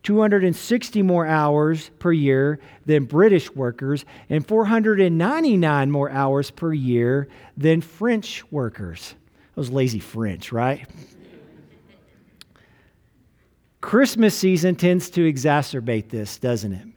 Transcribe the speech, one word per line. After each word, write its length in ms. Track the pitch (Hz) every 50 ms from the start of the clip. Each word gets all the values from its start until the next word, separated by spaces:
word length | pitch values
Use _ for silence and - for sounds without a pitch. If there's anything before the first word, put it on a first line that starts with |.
two 180 | - - 208 214
hundred 240 | 214 214 202 202 185
and 120 | 180 165
sixty 460 | - - - 233 247 - - - 214
more 240 | 190 185 180 170 165
hours 640 | 156 156 156 151 147 147 151 151 156 165 160 - - - _
per 140 | - 175
year 460 | 165 156 143 139 135 131 139 147 151 143 - - - - _
than 200 | 147 151 147 139
British 500 | 113 143 160 202 220 202 160 - - -
workers, 500 | 135 131 120 120 - 135 135 147 139 - - - - - _
and 180 | 151 151 143
four 180 | - 214 220 220
hundred 360 | 202 233 226 214 220 214 196
and 160 | 190 175 165 160
ninety-nine 720 | 170 214 285 320 330 285 220 180 165 156 147 143 139 139
more 200 | 147 143 143 139
hours 400 | 135 135 139 135 139 139 143 -
per 220 | - - 170 165
year 560 | 156 147 131 127 120 120 117 120 127 143 139 - - - - - _
than 240 | - 139 160 160 165
French 640 | 165 - - - 208 240 233 220 - - - - - _
workers. 640 | - 147 131 110 - - 101 87 82 - - - - _ _ _ _ _ _ _ _
Those 160 | 160 143 123
lazy 300 | 127 135 131 127 113 101
French, 520 | - - - 113 113 104 90 78 - -
right? 340 | 120 117 123 131 143 - - - - - - - - - - - - - - - - - - _ _ _ _ _ _ _ _ _ _ _ _ _ _ _ - _ _ _ _ _ _ _ _ _ _ _ _ _ _ _ _ _ _ _ _ _ _ _ _ _ _ _
Christmas 560 | - - - 233 277 - - 220 220 208 -
season 380 | - - 190 185 160 165 185 175
tends 340 | - 180 180 180 180 - -
to 220 | - 175 170 160
exacerbate 760 | 147 135 123 151 143 147 135 - - 131 113 123 117 110 104 -
this, 300 | - 110 107 - - -
doesn't 340 | - 123 120 107 101 101
it? 140 | 95 92 - - -